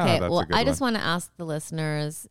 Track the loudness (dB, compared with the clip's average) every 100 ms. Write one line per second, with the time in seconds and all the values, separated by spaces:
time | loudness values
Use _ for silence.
0 | 4 4 2 2 2 2 2 2 0 0
1 | 0 -2 -4 -12 -6 -6 -4 -4 -2 0
2 | -2 -6 -14